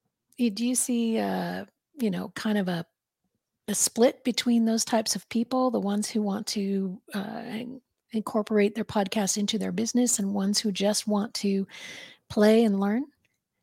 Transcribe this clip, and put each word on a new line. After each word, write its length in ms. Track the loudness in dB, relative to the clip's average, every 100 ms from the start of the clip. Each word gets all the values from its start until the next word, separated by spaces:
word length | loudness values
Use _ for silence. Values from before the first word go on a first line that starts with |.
| _ _ _ -2
y-, 120 | 0
do 140 | 0
you 100 | 0
see, 440 | 0 0 0 0 0
uh, 460 | 0 -2 -2 -6 -10 _ _ -4
you 100 | -2
know, 200 | -2 -6
kind 240 | -6 -2 0
of 100 | 0
a, 180 | -2 -6 _ _ _ _ _ _ _ -6
a 60 |
split 500 | -2 0 4 4 4
between 400 | -4 -2 2 4
those 200 | 4 2
types 320 | 2 0 0 -4
of 120 | -4
people, 420 | -2 0 0 0
the 100 | 0
ones 280 | 0 -2 -2
who 140 | -2
want 240 | -2 -2 -4
to, 520 | -4 -2 -2 -2 -6 -10
uh, 280 | -8 -8 -8 -8
in-, 340 | -10 -10 -14 -20 _ _
incorporate 640 | -6 -2 -2 2 4 2
their 100 | 0
podcast 520 | -4 -2 0 0 0 0
into 220 | -2 -2
their 140 | -2
business 460 | -2 0 2 2 2
and 160 | 0
ones 240 | 0 0 0
who 120 | 0
just 340 | 0 0 0 0
want 280 | 0 -2
to 320 | -2 -2 0 -2 -8 -16 -16 -18 -20 -6
play 340 | 4 6 8
and 160 | 6 2
learn? 240 | 0 -2 -4 _ _ _ _ _